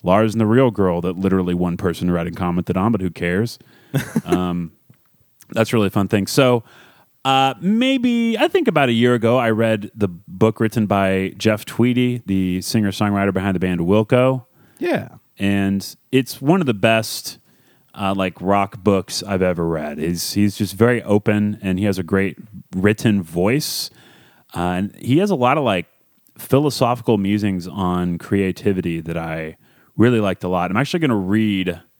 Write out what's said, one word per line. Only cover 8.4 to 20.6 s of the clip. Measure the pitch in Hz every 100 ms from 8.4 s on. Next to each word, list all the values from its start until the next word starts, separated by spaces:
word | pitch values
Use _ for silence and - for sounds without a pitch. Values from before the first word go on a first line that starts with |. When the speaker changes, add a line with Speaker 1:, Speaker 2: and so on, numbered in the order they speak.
| 320
Speaker 1:
think | 381 269
about | 160 135
a |
year | 117 123 120
ago, | 113 123
I | 117
read | 110 113 110 101 110
the | 101
book | 87 - 92 110 -
written | 113 - 104
by | 101 95 95 95 -
Jeff | 110 107 -
Tweedy, | - 120 123 123 123 -
the | 95 92 90
singer-songwriter | 92 117 104 95 104 101 98
behind | 95 98 92
the |
band | 90 87
Wilco. | 85 104 110 123 127 131 - _ _ _
Speaker 2:
Yeah. | 349 262 - - _ -
Speaker 1:
And | 196 202 98 98 - - _
it's | 131 127 -
one | 139 190
of | 143
the | 104
best, | 113 113 107 - - - _ _ _ _ _ -
uh, | 98 98
like, | 92 -
rock | 90 101 98 98
books | 98 98 - -
I've | 98 95
ever | 90 85 82
read. | 82 76 73
He's, | 82 85 -
he's | 104 104
just | -